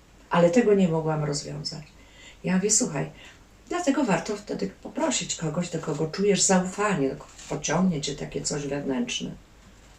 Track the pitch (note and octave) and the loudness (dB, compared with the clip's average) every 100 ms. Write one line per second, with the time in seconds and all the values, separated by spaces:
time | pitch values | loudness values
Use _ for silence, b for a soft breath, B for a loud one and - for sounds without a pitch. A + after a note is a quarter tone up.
0 | - - - F3 E3+ A#3+ G#3+ G3 F3+ D#3+ | -20 -18 0 4 6 6 6 6 4 2
1 | D#3 D#3 D3 C#3+ D3 D3 D3+ D3+ - - | 0 0 -2 -4 -6 -10 -10 -10 -16 -20
2 | B B B B E3+ F#3 G3+ - B3 C#3+ | B B B B 0 2 4 2 2 -2
3 | D3+ B B B - - - F4 F4 C4+ | -6 B B B -20 -20 -6 -2 0 2
4 | B3 E3 - G#3 - F#3+ G3 - - - | 2 0 0 -6 -6 -6 -6 -8 -10 -2
5 | D#4 - E3 - D#3 D#3+ F3 D#3 D#3+ D3 | 0 0 -4 -4 -4 -2 -4 -4 -4 -4
6 | D#3+ - G3+ F#3+ - F#3 F3+ - G#3 E3+ | -4 0 2 4 4 4 2 -2 0 2
7 | C3+ - - - - D3+ D3 D#3+ F#3+ D#3 | 0 -2 -14 -16 -10 -6 -2 2 2 0
8 | D3+ D3 D3+ - C#3+ D3 C#3+ C#3+ C3+ B2+ | -4 -6 -8 -6 -4 -6 -4 -6 -2 -2
9 | A#2+ - - - - - - - - | -2 -4 -6 -10 -18 -20 -20 -20 -20